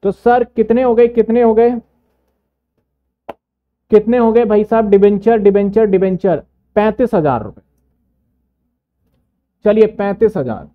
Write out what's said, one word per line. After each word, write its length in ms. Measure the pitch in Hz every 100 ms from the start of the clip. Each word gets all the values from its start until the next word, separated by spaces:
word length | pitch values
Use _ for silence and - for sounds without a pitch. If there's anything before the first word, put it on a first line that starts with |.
तो 80 | 196
सर 320 | 190 233 240 240
कितने 380 | - 214 226
हो 120 | 254 226
गए, 120 | 240
कितने 320 | 233 220 226
हो 120 | 233
गए, 160 | 226 233 240 - _ _ _ _ _ _ _ _ _ _ _ _ _ _ - _ _ _ _ _
कितने 260 | 214 214 247
हो 140 | 226
गए 140 | 226 233
भाई 180 | 208
साहब 260 | 214 226 214
Debenture, 480 | 196 202 208 208 226
debenture, 460 | 208 196 202 202 220
debenture? 560 | 190 190 185 196 160 - _ _ -
पैंतीस 380 | 214 214 240
हजार 300 | 202 151 123
रुपए। 180 | 104 - _ _ _ _ _ _ _ _ _ _ _ _ _ _ _ _ _ _ _ _ 208
चलिए 200 | 214 214
पैंतीस 500 | 214 202 196 220 196
हजार 300 | 127 104 71